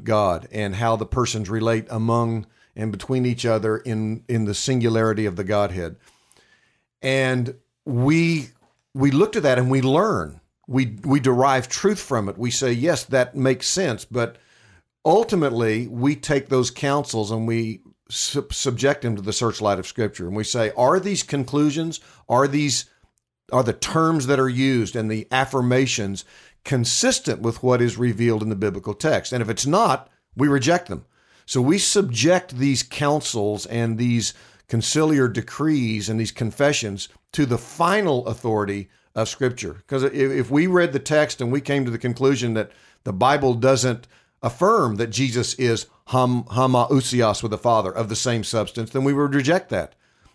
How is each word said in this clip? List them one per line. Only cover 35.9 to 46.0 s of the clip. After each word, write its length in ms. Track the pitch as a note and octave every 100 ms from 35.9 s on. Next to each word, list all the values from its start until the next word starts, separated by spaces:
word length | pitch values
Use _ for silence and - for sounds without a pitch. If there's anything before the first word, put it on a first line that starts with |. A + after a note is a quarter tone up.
| A2 G2
and 100 | A2
these 140 | A2
confessions 760 | - A2+ - C#3+ D3 G#2+ G2 - - _
to 140 | -
the 140 | C#3 A#2
final 680 | - - E3+ G#3 F#3+ B2+ A#2
authority 600 | A2 A#2 G#2+ G2+ G2+ F#2+ _ _
of 140 | - A2
Scripture. 540 | - B2+ B2 F#2 - -
'Cause 160 | C3+
if, 120 | C3
if 360 | C#3 C3+ C#3 A#2
we 160 | C#3+ F3+
read 280 | F3+ E3+
the 40 | C3+
text 440 | A#2+ D3+ D3+ -
and 100 | A#2+
we 80 | C#3
came 240 | C#3 C#3+
to 60 | B2
the 80 | A2+
conclusion 560 | B2 A#2+ C3+ B2+ A#2+
that 160 | A2 G2+ _ _ _
the 80 | B2
Bible 400 | F#2+ B2+ D3 C3+
doesn't 540 | A#2+ C3 C3+ B2+ A#2+ - _ _ _
affirm 560 | A#2+ - F#3+ A3+ B2+ G#2
that 120 | A#2
Jesus 440 | G#2+ C3+ A#2 -
is 320 | - B2 A2+ - _